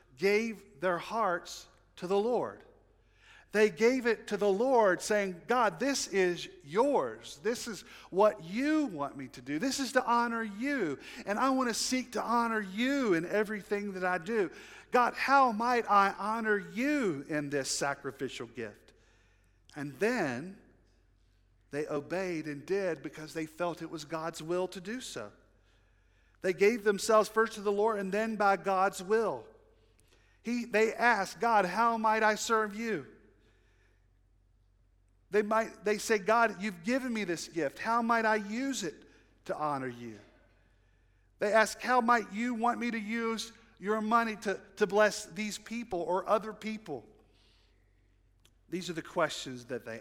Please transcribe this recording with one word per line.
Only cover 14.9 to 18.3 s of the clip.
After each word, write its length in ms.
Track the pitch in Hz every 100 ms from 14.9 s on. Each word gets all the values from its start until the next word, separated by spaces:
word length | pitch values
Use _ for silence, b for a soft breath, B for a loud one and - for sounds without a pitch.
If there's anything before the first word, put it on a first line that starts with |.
God, 220 | 247 240
how 380 | - - 277 262
might 380 | 208 233 247 226
I 240 | 202 196 185
honor 400 | 202 220 220 208
you 640 | 170 180 269 294 220 139 139
in 200 | 151 147
this 220 | 143 131
sacrificial 760 | - 143 139 139 120 131